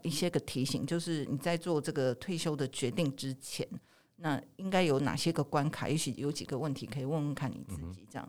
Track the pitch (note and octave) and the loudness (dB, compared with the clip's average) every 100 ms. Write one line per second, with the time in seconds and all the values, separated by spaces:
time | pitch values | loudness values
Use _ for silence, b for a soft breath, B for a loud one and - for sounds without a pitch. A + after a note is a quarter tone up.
0 | E3+ - F3+ F3 - B2+ C3 - C#3+ E3+ | -2 0 2 2 0 0 0 0 0 -2
1 | E3+ D#3 C3 C#3+ E3+ E3+ F3 D3+ D3+ C#3+ | 0 -2 0 -2 0 0 2 2 2 2
2 | B2+ A#2+ - E3 E3 C#3+ G#2+ - B2+ A2+ | 2 0 -2 -2 0 0 -2 0 -2 2
3 | C#3+ - C3+ C3 - - - - b b | 0 0 -6 -6 -8 -6 -6 -8 b b
4 | b - D#3+ C3+ - - F#3+ F#3 E3 C3+ | b -6 -2 -2 -4 -8 2 4 6 6
5 | C3+ C#3 E3 D#3+ C#3 D3+ D3+ - - D#3 | 4 2 2 2 2 2 2 0 0 0
6 | C#3 - C#3+ - G#2+ C3 D3+ B2+ A2 C3 | 0 -2 -4 -4 -4 -2 -2 -4 -4 -4
7 | C3 D#3 D3 C3+ C3 - - E2 E2+ F#2+ | -2 0 0 0 -4 -4 -8 -8 -8 -10
8 | G2+ - | -12 -10